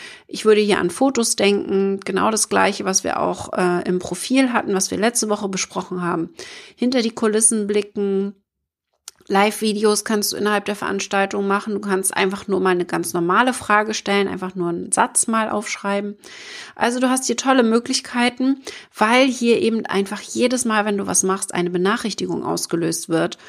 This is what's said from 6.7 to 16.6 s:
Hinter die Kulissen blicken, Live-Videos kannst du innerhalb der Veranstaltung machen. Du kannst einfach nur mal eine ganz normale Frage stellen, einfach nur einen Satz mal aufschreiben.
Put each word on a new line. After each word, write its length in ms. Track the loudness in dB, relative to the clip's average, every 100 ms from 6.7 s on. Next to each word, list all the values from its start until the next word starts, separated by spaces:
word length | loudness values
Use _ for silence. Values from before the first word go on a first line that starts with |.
| -4
Hinter 280 | 0 0
die 120 | -2 0
Kulissen 520 | 0 4 4 4 0
blicken, 640 | 0 -2 -2 0 0 -2 -6 _ _ _ _ _ _ -20 -18 -2
Live-Videos 760 | 2 2 2 -2 2 2 2 0
kannst 260 | -2 -2
du 60 | 0
innerhalb 260 | 2 2
der 140 | 0 -4
Veranstaltung 680 | -4 -4 -2 0 0 0 0
machen. 260 | -2 -2
Du 80 | -4
kannst 340 | 0 0 0 0
einfach 320 | 0 -2 -2
nur 140 | 0
mal 80 | 2
eine 160 | 2 0
ganz 260 | -4 -2
normale 400 | -2 2 2 2
Frage 420 | 0 0 2 2
stellen, 360 | -4 0 0 0
einfach 260 | -4 -8 -4
nur 140 | -4
einen 240 | -4 -2
Satz 340 | 0 2 0 0
mal 220 | 0 -2
aufschreiben. 680 | -4 -6 -6 -4 -2 -4 -10 -16 -18 -16 -16